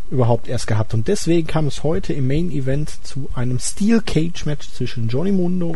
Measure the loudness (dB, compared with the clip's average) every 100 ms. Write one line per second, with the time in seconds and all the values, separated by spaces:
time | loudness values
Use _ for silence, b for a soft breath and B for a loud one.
0 | 0 0 2 2 0 -2 0 0 0 0
1 | 0 0 2 0 2 0 0 0 0 0
2 | -2 0 0 0 0 0 0 0 0 -2
3 | -2 -2 -2 0 0 0 -2 0 2 2
4 | 2 0 0 0 -2 -2 -2 -2 -2 0
5 | 0 0 0 0 0 0 0